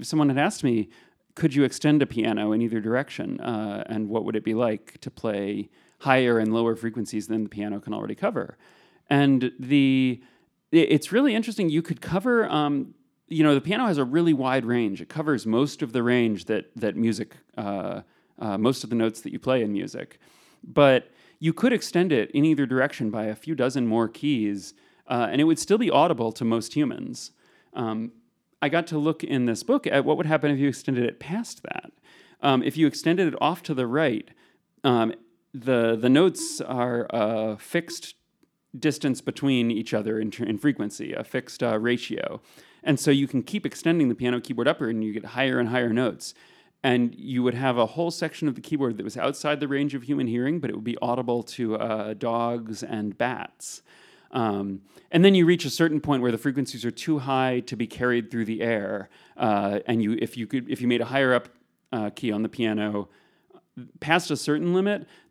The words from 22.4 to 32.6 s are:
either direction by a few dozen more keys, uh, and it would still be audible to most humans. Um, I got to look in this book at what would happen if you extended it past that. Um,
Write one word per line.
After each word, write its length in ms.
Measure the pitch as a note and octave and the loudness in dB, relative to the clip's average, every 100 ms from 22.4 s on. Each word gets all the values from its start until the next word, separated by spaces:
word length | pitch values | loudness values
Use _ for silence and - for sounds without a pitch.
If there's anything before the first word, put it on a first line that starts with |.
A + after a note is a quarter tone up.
| D#3 | 4
either 180 | D3 | 4
direction 460 | C3 B2+ C#3+ - A2 | 2 2 0 0 -4
by 160 | A2 G#2+ | -4 -4
a 80 | |
few 200 | G#2+ - | -6 -6
dozen 320 | D#3 B2+ C3+ A#2 | -2 0 0 2
more 220 | A2+ A2 | 2 0
keys, 640 | - D3 C3 G#2 G2+ F#2 - _ _ - | -2 -2 0 0 -2 -8 -20 _ _ -4
uh, 220 | A#2+ A2+ | -2 0
and 80 | B2 | 4
it 60 | |
would 140 | D#3+ D#3 | 4 2
still 180 | - G#3 | 2 2
be 140 | A3+ | 4
audible 420 | C#3 E3+ C3 A2 | 4 4 2 -2
to 140 | A2 A2+ | -2 0
most 260 | A#2 A2 | 0 0
humans. 600 | D3 C#3 - - - - _ _ _ _ | -2 -2 -4 -10 -10 -16 _ _ _ _
Um, 380 | - A#2 A2 A#2 - _ _ _ _ | -6 -4 -4 -8 -12 _ _ _ _
I 80 | D3 | 0
got 160 | D#3+ E3 | 0 0
to 120 | D#3 | -2
look 240 | D3+ D#3 | 0 -2
in 220 | - C3 | -2 0
this 180 | A#2+ G#2+ | 0 0
book 240 | - C#4 - | 0 0 2
at 200 | C#3 C#3 | 2 2
what 100 | D3+ | 0
would 80 | |
happen 260 | D#3 D#3 D3 | 2 2 2
if 80 | C#3 | 2
you 100 | C#3+ | 0
extended 360 | C3 - B2+ | 0 -2 0
it 160 | A#2+ - | 0 -2
past 420 | - G3+ A#3 - | -8 -6 -6 -12
that. 280 | - - - _ _ - - _ | -10 -10 -12 _ _ -20 -20 _
Um, 220 | C#3 C3 | 2 2